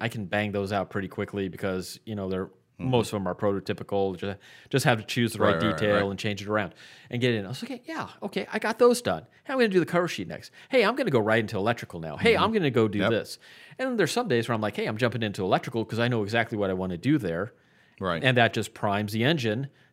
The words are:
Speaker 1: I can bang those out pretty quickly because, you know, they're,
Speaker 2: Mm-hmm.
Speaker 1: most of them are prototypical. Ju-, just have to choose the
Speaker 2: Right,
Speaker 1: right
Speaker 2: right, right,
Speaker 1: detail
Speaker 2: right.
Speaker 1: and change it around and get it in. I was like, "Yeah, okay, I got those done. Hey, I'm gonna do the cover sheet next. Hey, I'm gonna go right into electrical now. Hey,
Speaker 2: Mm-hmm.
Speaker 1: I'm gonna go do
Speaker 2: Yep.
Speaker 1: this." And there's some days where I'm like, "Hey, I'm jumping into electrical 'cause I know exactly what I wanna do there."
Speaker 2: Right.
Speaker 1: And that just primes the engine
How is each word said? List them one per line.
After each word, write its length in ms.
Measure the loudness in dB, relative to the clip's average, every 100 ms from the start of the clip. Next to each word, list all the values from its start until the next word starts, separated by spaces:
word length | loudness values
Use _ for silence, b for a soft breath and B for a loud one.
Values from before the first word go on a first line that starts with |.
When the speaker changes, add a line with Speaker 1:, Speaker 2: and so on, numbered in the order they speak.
Speaker 1:
I 80 | -6
can 160 | -6 -2
bang 260 | 0 0
those 220 | -2 -2
out 160 | -2 -2
pretty 180 | -4 -6
quickly 400 | -6 -6 -4 -4
because, 520 | -4 -4 -4 -6 -12 -10
you 100 | -6
know, 140 | -4
they're, 200 | -4 -4 -10 _ -8
Speaker 2:
Mm-hmm. 120 | 0
Speaker 1:
most 160 | 2 2
of 40 |
them 140 | -2 -2
are 60 |
prototypical. 840 | -2 0 0 -4 -6 -4 -2 0 -2
Ju-, 180 | -8 -8 B B B
just 140 | 2
have 160 | 4 2
to 60 | 0
choose 260 | -2 0
the 80 | 2
Speaker 2:
Right, 140 | 2 4
Speaker 1:
right 80 |
Speaker 2:
right, 80 | 2
right, 60 | 2
Speaker 1:
detail 140 | 2 2
Speaker 2:
right. 80 | 2
Speaker 1:
and 80 | -2
change 220 | -6 -6
it 80 | -2
around 240 | -2 -2 B B B B
and 120 | -2
get 120 | 0
it 40 | 0
in. 80 | -4
I 20 |
was 160 | -10
like, 240 | -10 -12 -10
"Yeah, 220 | -10 -10 -10
okay, 240 | -8 -8 -6
I 80 | -4
got 200 | -4 6
those 220 | 6 6
done. 240 | 0 -4 -6 b -6
Hey, 80 |
I'm 60 | 0
gonna 100 | 4
do 100 | 4
the 60 | 2
cover 240 | 0 0
sheet 180 | -4 -8
next. 240 | -12 -14 B B
Hey, 160 | 4
I'm 100 | 4 2
gonna 120 | 2
go 100 | 2
right 180 | 4 4
into 160 | 2 0
electrical 460 | 0 -2 -6 -10
now. 160 | -10 0
Hey, 160 | 2
Speaker 2:
Mm-hmm. 100 | 4
Speaker 1:
I'm 80 | 2
gonna 180 | 2 2
go 180 | 4 2
do 100 | 2
Speaker 2:
Yep. 100 | 2
Speaker 1:
this." 280 | 0 -2 -12 B B B -6
And 180 | -2 0
there's 140 | 0
some 160 | 0 0
days 220 | 0 2
where 60 | 0
I'm 40 |
like, 160 | 0 -2
"Hey, 120 | -4
I'm 100 | 0
jumping 260 | -2 0
into 180 | -4 -2
electrical 440 | 0 0 0 -4 -4
'cause 140 | -2
I 100 | 0
know 140 | 0
exactly 340 | 0 0 0 0
what 120 | 0
I 40 |
wanna 240 | 0 -2 -2
do 200 | 0 2
there." 360 | 0 -4 -6 b b b b b
Speaker 2:
Right. 200 | -2 0
Speaker 1:
And 140 | 2 4
that 180 | 4
just 200 | 2 -6
primes 400 | -4 -2 0 -2
the 100 | 0
engine 460 | 0 0 0 -2 -6 b b